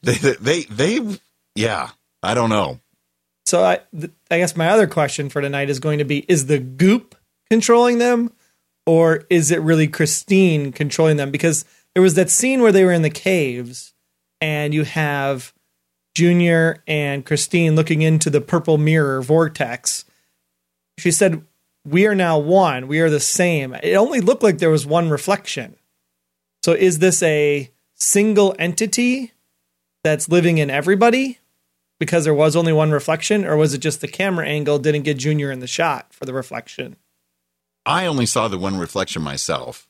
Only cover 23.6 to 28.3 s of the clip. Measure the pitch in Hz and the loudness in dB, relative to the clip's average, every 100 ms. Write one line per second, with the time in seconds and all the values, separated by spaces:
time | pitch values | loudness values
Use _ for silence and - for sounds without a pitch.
23.6 | 135 127 165 190 233 285 185 269 220 156 | -4 -6 0 2 2 2 0 2 2 2
24.6 | 165 156 135 160 170 147 - 196 - - | 2 0 2 0 0 -2 -2 -4 -4 -12
25.6 | 117 - _ _ _ _ _ _ _ _ | -12 -16 _ _ _ _ _ _ _ _
26.6 | - 165 190 156 185 - 170 151 147 143 | -2 2 2 4 2 2 0 2 0 0
27.6 | 135 _ _ _ - 202 208 | -4 _ _ _ -2 2 2